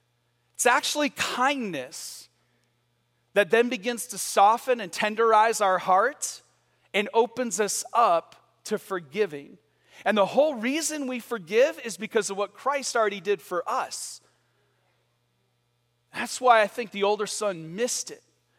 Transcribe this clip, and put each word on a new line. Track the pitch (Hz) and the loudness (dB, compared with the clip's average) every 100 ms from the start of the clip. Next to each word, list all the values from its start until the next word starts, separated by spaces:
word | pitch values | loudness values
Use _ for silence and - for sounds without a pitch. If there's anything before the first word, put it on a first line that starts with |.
| _ _ _ _ _ | _ _ _ _ _
It's | - 240 | 0 2
actually | 269 - 294 285 | 2 0 -2 -2
kindness | - - - 262 285 214 147 127 - - - - _ _ _ _ _ _ _ _ _ _ | -2 -6 0 0 0 -4 -6 -10 -12 -16 -16 -20 _ _ _ _ _ _ _ _ _ _
that | 196 190 | 0 4
then | 226 240 | 4 2
begins | 240 214 233 - | 0 -4 -6 -8
to | 190 | -8
soften | - 214 202 233 - 240 | -2 4 4 4 0 -2
and | 190 | -4
tenderize | - 214 214 226 214 226 214 | -4 -2 2 4 6 4 2
our | 196 180 | 2 2
hearts | 185 185 240 302 - - _ _ _ _ _ | 4 4 2 -2 -10 -10 _ _ _ _ _
and | 190 208 | -4 0
opens | 226 240 247 240 175 | 2 0 0 -4 -2
us | 202 - - | -2 -4 -4
up | 226 226 165 - - _ _ | 2 4 2 -2 -12 _ _
to | - 208 | -8 -8
forgiving. | - 185 143 175 202 143 147 196 _ _ _ - | -6 -8 -6 -4 -4 -4 -16 -20 _ _ _ -6
And | 190 208 | 0 2
the | 190 | 2
whole | 233 311 | 4 2
reason | 247 233 302 302 302 262 | 2 -2 -2 -4 -4 -6
we | 247 | -8
forgive | - 233 160 214 294 320 | -8 -10 -2 2 2 0
is | 240 180 | -10 -10
because | 220 220 202 | -4 -2 -2
of | 196 | -4
what | 202 | -6
Christ | - 277 285 240 | -6 -4 -2 -2
already | 240 214 202 | 0 0 -2
did | 175 196 | -4 -4
for | - 175 - | -4 -6 -4
us. | 247 139 - - - _ _ _ _ _ _ _ _ _ _ _ _ _ _ _ _ _ _ _ | -4 -6 -8 -14 -16 _ _ _ _ _ _ _ _ _ _ _ _ _ _ _ _ _ _ _
That's | - 240 - | -8 -8 0
why | 254 226 | 6 6
I | 202 | 4
think | - 226 | -2 -8
the | 202 | -2
older | 196 208 202 | 0 0 -4
son | - 208 175 160 | -4 -4 -4 -8
missed | 185 240 - - | -6 -4 -4 -8
it. | 147 _ _ _ | -14 _ _ _